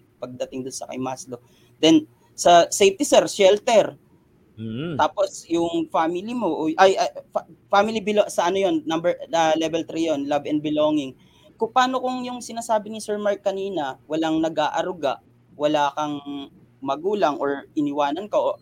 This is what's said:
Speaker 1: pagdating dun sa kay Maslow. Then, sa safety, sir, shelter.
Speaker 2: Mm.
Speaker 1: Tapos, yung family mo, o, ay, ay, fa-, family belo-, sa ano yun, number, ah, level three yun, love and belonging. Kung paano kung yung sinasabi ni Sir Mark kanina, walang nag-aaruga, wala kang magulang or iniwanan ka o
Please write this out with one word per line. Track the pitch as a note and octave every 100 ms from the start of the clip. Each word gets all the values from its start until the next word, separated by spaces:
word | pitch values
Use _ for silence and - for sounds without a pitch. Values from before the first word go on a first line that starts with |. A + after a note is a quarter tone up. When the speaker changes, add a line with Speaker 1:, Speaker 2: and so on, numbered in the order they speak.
| - -
Speaker 1:
pagdating | B2+ B2 C3 C3
dun | C3
sa | - -
kay | B2+
Maslow. | C3 C3 C3 B2 _ _ _ -
Then, | D#3 D#3+ D#3 _ _
sa | - F3+ F3 -
safety, | - G3 G3
sir, | D4 A#3 E3
shelter. | - F#3+ G#3 - A3 - - _ _ _ _ _
Speaker 2:
Mm. | - A2 A2+ E3 C#3+
Speaker 1:
Tapos, | D#3 - - - -
yung | E3 E3+ E3+ D#3+
family | F#3 D#3+ F3 G#3+
mo, | B3 G3
o, | D3+ D#3
ay, | D#3+ F#3+ F3+
ay, | E3+ - -
fa-, | - - - -
family | G3+ A3 A3+
belo-, | F#3+ G#3 -
sa | - F3
ano | F#3+
yun, | F#3+ D#3+
number, | D#3 D#3+ F3 F3 -
ah, | E3 D#3+ D#3+
level | D#3+ E3
three | D#3 D#3+ E3
yun, | C#3+ C#3
love | D3 B2+
and | D3+
belonging. | D3+ D3+ D3+ D3+ C3+ - _ _ _ -
Kung | A3+
paano | B3+ B3+ C4
kung | B3+ B3+ B3
yung | B3
sinasabi | A#3+ A#3 A3+ G#3+ G#3
ni | A3
Sir | G#3+ G#3
Mark | G#3 G3+
kanina, | G3 G3 G3 F3 C3+ C3+
walang | - D#3 D#3+ D#3+
nag-aaruga, | D#3+ D3+ D3 - F3 F3+ C#3 - _ _ _
wala | - D3 D3+ C#3+
kang | D3+ D3+ D3 C#3+ C#3+ C#3 _ _ _
magulang | C3+ C#3 F3+ G#3+ D#3+ C#3
or | C#3 C#3 B2
iniwanan | D#3 C#3+ C#3+ C#3+ D#3+ G#3
ka | D#3+
o | C3 -